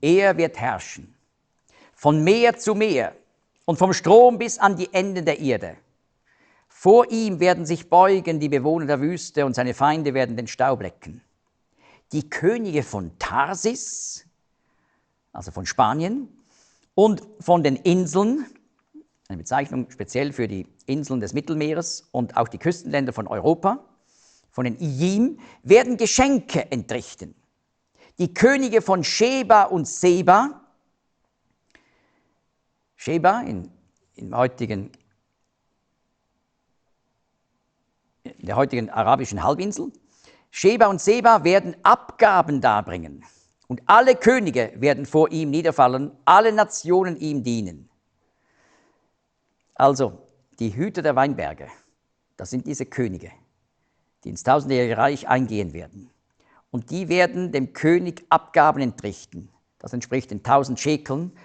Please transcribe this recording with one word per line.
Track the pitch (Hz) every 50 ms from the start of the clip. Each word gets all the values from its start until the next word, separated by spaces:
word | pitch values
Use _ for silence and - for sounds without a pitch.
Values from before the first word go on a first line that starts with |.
er | - 151 175 196 196 196 180 165
wird | 165 160 - -
herrschen, | 151 131 104 90 - - - 71 - - _ _ _ _ _ _ _ _ _ _ _ _ _ _ _ _ _
von | _ - 147 151 156 156
Meer | 180 208 233 233 233 233 233
zu | - 220 208
Meer | 208 220 214 160 127 107 80 - - _ _ _ _ _ _ _ _ _
und | - 160 -
vom | 180 185 175
Strom | - - 165 202 233 247 247 240 185
bis | 233 233 - -
an | 208 196 196
die | 160 180 - -
Enden | 185 190 202 190 180 160
der | 160 143 -
Erde. | 156 135 117 98 92 85 80 - _ _ _ _ _ _ _ _ _ _ _ _ _ _ _ _ _ _
Vor | _ _ - 180 214 240 240 -
ihm | 226 226 226 214 185 151
werden | 175 180 180 170 165
sich | 151 170 156 - -
beugen | 165 175 185 196 196 190 - 170 160 151
die | 151 143
Bewohner | 143 135 123 151 160 170 156
der | 135 147 131
Wüste | 139 160 180 160 - - - 151 143
und | 135 113
seine | 123 123 123 120
Feinde | - 135 147 151 160 151 143 127
werden | 135 127 123 117
den | 117 117 113
Staub | - - 127 135 131 110
lecken. | 95 90 - _ - 82 78 - _ _ _ _ _ _ _ _ _ _ _ _ _ _ _ _ _ _
Die | - 151 143 151
Könige | - - 156 185 233 240 220 190 151 147 123
von | - - 101 90 82 - -
Tarsis“, | - - - 123 - 170 196 165 - 220 254 - - - - - - - - - _ _ _ _ _ _ _ _ _ _ _ _ _ _ _ _ _ _ _ _ _ _
also | - - 92 -
von | - 95 92
Spanien, | - - - 117 107 127 156 165 190 233 285 262 - _ _ _ _ _ _ _ _ _ _ _ _ -
„und | - 208 220 202 - - - - -
von | - - 175 170 147
den | 143 135 -
Inseln“, | - 180 175 185 180 151 147 185 208 226 269 302 262 - _ _ _ _ _ _ _ _ _ 302 - _ _ _ _ -
eine | 98 82
Bezeichnung | 82 - 123 135 143 143 - 127 120 -
speziell | - - 101 - - 127 143 147
für | 135 - 117 107
die | 104 95 90 - _ _ _
Inseln | - 139 156 143 135 131 123
des | 104 98 127
Mittelmeeres | 147 143 - 156 147 147 151 156 170 165 - - - - _
und | - 127 120 - - -
auch | 117 -
die | - -
Küstenländer | - 165 175 165 - - 147 143 135 123
von | 117 113 104 -
Europa, | - 101 85 147 165 165 - 196 240 285 - _ _ _ _ _ _ _ _ _ _ _ _ _
von | - - 127
den | 123 117 -
Ijim, | 175 151 135 127 165 185 196 214 240 285 311 - - - - _ -
„werden | 120 202 240 247 247 247 -
Geschenke | 233 202 - - 262 277 277 220 - - - 151 - -
entrichten. | 135 120 98 - 113 123 101 - - - 92 82 - _ _ _ _ _ _ _ _ _ _ _ _ _ _ _ _ -
Die | 180 170 175
Könige | - 214 254 277 269 269 240 214 220 -
von | - 190 180 147
Sheba | - - - 214 247 269 269 240 190 226 208 196
und | - 190 170 143 -
Seba“, | - - - 180 175 185 175 175 185 208 254 294 294 - _ _ _ _ _ _ _ _ _ _ _ _ _ _ _ _ _ _ _ _ _ _ _ _ _ _ _ _ _ _ _ _ _ _ _ _ _ _ _ _ _ _ _ _ _ _ _
Sheba | _ - 170 160 170 156 180 202 240
in, | - - 110 90 85 - _ _ _ _ _ _ _ _ _
im | - - 95 107 120
heutigen, | 127 127 127 - 123 110 110 95 98 - _ _ _ _ _ _ _ _ _ _ _ _ _ _ _ _ _ _ _ _ _ _ _ _ _ _ _ _ _ _ _ _ _ _ _ _ _ _ _ _ _ _ _ _ _ _ _ _ _ _ _ _ _ _ _ _ _ _ _ _ _ _ _ _ _ _ -
in | - - _ -
der | - 104
heutigen | 123 139 127 - 120 110 101
arabischen | - 113 107 107 131 135 131 - 107 90 80
Halbinsel, | 117 151 170 185 208 202 - - 277 - _ _ _ _ _ _ _ _ _ _ _
„Sheba | - - - 196 233 226 226
und | 202 196 160
Seba | - 202 220 247 214 233 226 196 143
werden | 170 185 196 190 175 160 - -
Abgaben | 196 240 - - - - - - 214 190 180 165 160 147 131
darbringen.“ | 104 120 104 104 - - 87 87 82 76 69 - - - _ _ _ _ _ _ _ -
Und | 127 - -
alle | - 202 233 254 254 247
Könige | 254 - 220 254 254 208 160 117 127 113 107 -
werden | - 123 147 139 139 143
vor | - - 156 160 -
ihm | 165 160 160 143
niederfallen, | 139 165 165 165 143 - 131 123 127 131 143 143 - _ -
alle | 151 175 202 220 226
Nationen | 214 214 208 - - - - 160 180 185 190 180 170 -
ihm | - 156 147 139 110
dienen. | 123 117 113 101 90 82 69 - _ _ _ _ _ _ _ _ _ _ _ _ _ _ _ _ _ _ _ _ _ _ _ _ _ _ _ _ _ _ _ _ _ _ _ _ _ _
Also, | - 131 139 139 127 131 104 87 - _ _ _ _ _ _ _ -
die | 117 110 95
Hüter | 120 175 214 - 180
der | 147 151 131
Weinberge, | 127 135 143 131 - 80 73 78 - 71 65 - _ _ _ _ _ _ _ _ _ _ _ _ -
das | 98 -
sind | - 127 120 -
diese | 143 113 127
Könige, | - - - 123 107 92 82 82 82 - _ _ _ _ _ _ _ _ _ _ _ _ _ _ _ _ _ -
die | -
ins | - - -
tausendjährige | 123 135 151 139 135 135 123 123 113 110 110
Reich | 117 139 143 - - -
eingehen | 127 127 131 110 110 104 98 82 69
werden. | 85 82 - - 98 92 - _ _ _ _ _ _ _ _ _ _ _ _
Und | - 123 113 -
die | 151 185 190 160
werden | 175 180 175 170 - 180 180 170
dem | - 139 131 123 -
König | - - 156 170 180 180 175 165 - _ -
Abgaben | 160 165 - - - 165 147 156 147 143
entrichten. | 135 120 113 - - 104 92 - - - - 82 101 - _ _ _ _ _ _
Das | - - -
entspricht | 120 - - 127 135 - -
den | 104 101 -
tausend | 120 135 143 135 131 123 -
Schekeln. | - 147 151 147 - - 135 147 170 180 - _ _